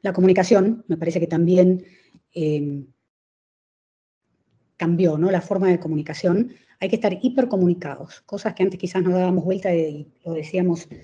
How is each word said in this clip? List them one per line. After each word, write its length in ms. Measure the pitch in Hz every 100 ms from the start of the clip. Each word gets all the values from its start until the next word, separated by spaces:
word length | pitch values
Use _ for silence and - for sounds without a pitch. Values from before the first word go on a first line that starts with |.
la 120 | 196
comunicación, 680 | 185 185 185 185 202 190 233 -
me 100 | 160
parece 220 | 165 170
que 80 | 160
también, 560 | 165 170 180 180 185 - _ _ _ _
eh, 520 | 175 156 151 147 139 127 _ _ _ _ _ _ _ _ _ _ _ _ _ _ _ _ _ _ _
cambió, 400 | 170 170 180 151
¿no? 120 | 180
La 120 | 185
forma 280 | - 190 190
de 100 | 175
comunicación. 760 | 165 156 151 151 185 190 240 - _ _
Hay 100 | 190
que 60 | 226
estar 240 | 214 185
hipercomunicados, 1000 | 254 254 247 196 180 175 151 139 - -
cosas 340 | _ 202 214 -
que 80 |
antes 160 | 190 185
quizás 240 | 180 190
no 80 | 180
dábamos 340 | 180 185 180 165
vuelta 300 | 190 190 170
y 360 | 156 147 151 _ 170
lo 80 |
decíamos, 560 | 160 156 185 180 165 - -